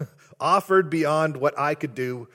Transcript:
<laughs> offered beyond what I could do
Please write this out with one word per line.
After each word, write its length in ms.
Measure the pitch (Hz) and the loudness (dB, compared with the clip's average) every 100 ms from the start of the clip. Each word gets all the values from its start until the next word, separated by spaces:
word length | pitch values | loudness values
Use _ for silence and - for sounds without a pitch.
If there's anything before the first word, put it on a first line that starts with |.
| 147 | -14
<laughs> 280 | _ _ - | _ _ -6
offered 500 | 143 190 190 190 165 | 2 2 4 2 2
beyond 480 | 160 147 156 160 139 | 0 0 2 0 0
what 220 | 147 143 | -2 0
I 160 | 147 151 | -2 -2
could 180 | 151 | -6
do 360 | 117 127 123 120 | -6 -6 -6 -12